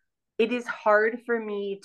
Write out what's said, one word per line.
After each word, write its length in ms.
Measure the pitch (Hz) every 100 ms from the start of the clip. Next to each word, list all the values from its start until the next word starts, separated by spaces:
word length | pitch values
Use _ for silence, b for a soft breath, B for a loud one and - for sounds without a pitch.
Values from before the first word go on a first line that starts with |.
| _ _ _ -
it 140 | 220
is 140 | 247 233
hard 540 | - 220 208 220 233 -
for 120 | 233
me 420 | 214 202 202 196